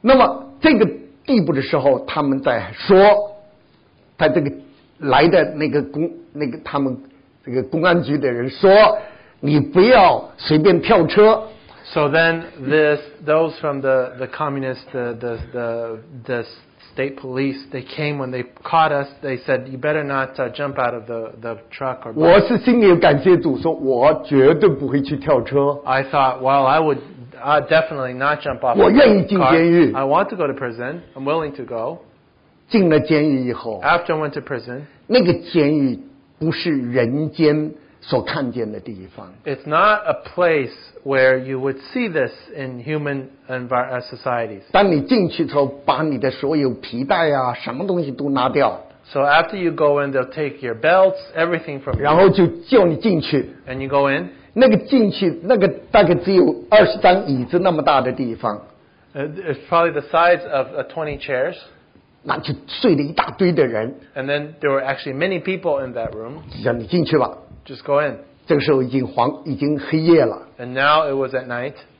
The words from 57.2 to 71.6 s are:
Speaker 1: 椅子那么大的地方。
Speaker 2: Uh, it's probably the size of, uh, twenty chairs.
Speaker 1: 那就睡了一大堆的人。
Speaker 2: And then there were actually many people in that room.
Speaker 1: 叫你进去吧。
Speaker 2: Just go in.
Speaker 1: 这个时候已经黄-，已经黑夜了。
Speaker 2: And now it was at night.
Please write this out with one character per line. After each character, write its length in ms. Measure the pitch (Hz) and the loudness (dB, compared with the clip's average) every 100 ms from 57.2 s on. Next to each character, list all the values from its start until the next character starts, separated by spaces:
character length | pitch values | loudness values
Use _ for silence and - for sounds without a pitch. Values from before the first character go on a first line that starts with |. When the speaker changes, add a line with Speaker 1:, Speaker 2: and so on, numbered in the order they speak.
| 147 | 0
Speaker 1:
椅 180 | 131 123 | -4 -2
子 140 | 175 | 0
那 120 | 185 | 0
么 100 | 160 | 0
大 180 | 147 139 | 2 2
的 100 | 127 | 0
地 240 | 131 123 113 | -4 -8 -4
方。 260 | 117 104 - _ _ _ _ 143 | -6 -6 -12 _ _ _ _ -10
Speaker 2:
Uh, 120 | 147 165 175 | -10 -8 -8
it's 120 | 135 - | -10 -2
probably 220 | 170 170 | 0 0
the 100 | 147 | -2
size 400 | 139 160 170 170 - | -2 2 4 2 0
of, 180 | 143 127 151 | -4 -4 -8
uh, 80 | 131 | -10
twenty 320 | 165 151 139 | -8 -10 -10
chairs. 360 | - 127 147 175 - _ _ _ _ _ - | -6 -4 -4 -8 -20 _ _ _ _ _ -8
Speaker 1:
那 120 | - | -6
就 160 | - - - | -6 -10 -10
睡 280 | - 240 151 | -2 0 0
了 60 | |
一 100 | 143 | 0
大 200 | 156 - - | -4 -6 -2
堆 140 | 180 | 0
的 140 | 160 131 | 2 0
人。 300 | 110 113 143 - 143 | -2 -6 -10 -16 -12
Speaker 2:
And 100 | 135 | -6
then 280 | 147 147 156 | -6 -6 -6
there 100 | 147 | -2
were 100 | 135 | -2
actually 320 | 131 135 143 | -2 -6 -8
many 280 | 135 180 180 | -4 -4 -4
people 440 | 190 185 175 139 131 | -6 -4 -4 -4 -4
in 80 | |
that 180 | 117 113 | -8 -8
room. 240 | 110 113 151 - - | -10 -14 -16 -16 -6
Speaker 1:
叫 80 | 113 | -4
你 140 | 120 107 | -4 -2
进 180 | 180 | -2
去 140 | 147 156 | 0 0
吧。 200 | 123 - - - - | 0 -6 -20 -20 -20
Speaker 2:
Just 180 | 131 | -16
go 180 | - 143 | -2 0
in. 160 | 147 - - _ - | 0 -6 -20 _ -2
Speaker 1:
这 100 | 151 | -2
个 60 | |
时 120 | 139 | 2
候 80 | 139 | 0
已 60 | 120 | 0
经 200 | 135 123 | -2 -4
黄-， 340 | - 123 147 160 | -2 -2 -4 -10
已 100 | 135 | -6
经 240 | 147 147 | -4 -4
黑 200 | 139 160 | -2 -2
夜 240 | 160 165 | 4 4
了。 200 | 120 101 - - | 4 -4 -16 -16
Speaker 2:
And 100 | 123 | -8
now 360 | 127 143 156 151 | -2 2 2 2
it 60 | 135 | -2
was 180 | 131 | -4
at 140 | 131 123 | -6 -6
night. 260 | 120 | -8